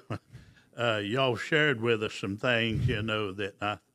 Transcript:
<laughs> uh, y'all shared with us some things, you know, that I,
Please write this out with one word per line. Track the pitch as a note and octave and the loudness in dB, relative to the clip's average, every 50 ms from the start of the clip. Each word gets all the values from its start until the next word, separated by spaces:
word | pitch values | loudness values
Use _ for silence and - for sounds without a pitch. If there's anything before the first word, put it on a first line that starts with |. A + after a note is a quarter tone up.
| - - A2+ - - _ - | -6 -8 -10 -10 -10 _ -20
<laughs> | - - - - - _ _ - | -20 -20 -20 -20 -20 _ _ -6
uh, | A#2 A#2+ A#2 A2 G#2 G2+ | -2 0 0 0 0 -2
y'all | G2+ A2+ C3+ C3+ B2+ A#2 | 0 0 2 2 2 0
shared | G#2 - - E3 D3+ D3+ D3+ C3 A2 | -2 0 2 2 4 4 4 2 2
with | A2+ A#2+ A2+ G#2 A2 | 2 2 2 2 0
us | G#2 - | -4 -4
some | - - G2 G2+ | -6 -4 -4 -4
things, | G#2+ - B2 A#2+ A2+ A2+ A2+ G#2+ - - | 0 0 2 2 2 2 0 0 0 0
you | C3 A#2 G#2 | 0 0 0
know, | G#2+ A2+ G#2+ A2 G#2+ F#2+ F#2 | -2 -2 -2 -2 -2 -4 -4
that | G#2 G2+ G2 - _ | -4 -6 -6 -4 _
I, | G2+ G#2 G#2 - _ _ | -4 -4 -4 -6 _ _